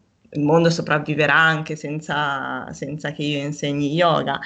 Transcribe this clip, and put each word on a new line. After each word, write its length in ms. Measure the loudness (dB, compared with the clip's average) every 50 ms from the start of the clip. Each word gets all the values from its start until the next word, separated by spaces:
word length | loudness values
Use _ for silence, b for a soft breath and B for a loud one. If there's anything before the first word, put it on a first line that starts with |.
| _ _ _ _ _ _ -4
il 100 | 0 2
mondo 260 | 4 6 6 6 4
sopravviverà 640 | 2 0 0 0 0 0 0 -2 0 2 2 4 4
anche 400 | 6 4 4 2 0 -2 -6 -8
senza, 960 | -8 -8 -8 -8 -8 -6 -4 -2 -2 -2 -2 -2 -4 -4 -6 -6 -8 -8 -10
senza 400 | -10 -10 -8 -8 -8 -8 -8 -8
che 120 | -6 -4 -4
io 200 | -2 -2 -2 -4
insegni 500 | -6 -6 -4 -4 -2 -2 0 0 0 2
yoga, 460 | 4 4 4 4 2 0 -2 -4 B B